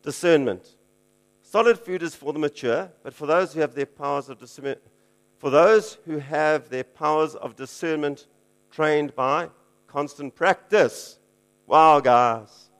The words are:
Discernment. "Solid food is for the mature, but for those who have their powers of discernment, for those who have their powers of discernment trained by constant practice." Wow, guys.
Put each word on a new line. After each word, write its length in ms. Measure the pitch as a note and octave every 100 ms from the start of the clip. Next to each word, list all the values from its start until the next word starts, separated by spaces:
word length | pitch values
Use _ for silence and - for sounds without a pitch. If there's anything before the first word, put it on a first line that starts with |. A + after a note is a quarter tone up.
Discernment. 720 | - C#3 F3+ D#3+ B2+ F2+ _ _ _ _ _ _ _ _
"Solid 360 | _ G#3 A#3 A#3
food 240 | - F#3
is 120 | E3 -
for 160 | C#3
the 60 | D3+
mature, 520 | D3 - B2+ A#2+ F#3 _
but 100 | -
for 140 | - D3+
those 260 | E3 F#3
who 80 | D3+
have 140 | D3
their 120 | C3 C#3
powers 440 | _ C#3+ C#3+ C3+
of 80 | C3
discernment, 420 | B2 - C#3 C3 _ _ _ _ _ _
for 140 | C#3+
those 480 | C#3 F3+ A3 G#3 - -
who 120 | D#3
have 520 | C#3 D3+ D3+ D3+ B2
their 140 | B2+
powers 500 | B2+ _ D3+ D#3 D#3
of 200 | D#3+ C3
discernment 720 | A2 C3 - E3+ D#3 D3 C#3+ _ _ _ _ _
trained 440 | - D3+ D3+ D3
by 360 | - C3 D3 E3+ _ _ _ _
constant 480 | C#3+ C#3+ - C#3+
practice." 840 | _ E3+ F#3 _ G#3 C3 - - - _ _ _ _ _
Wow, 340 | D3 D#3+ D3
guys. 680 | C3 B2 A#2+ A2+ G#2 _ _ _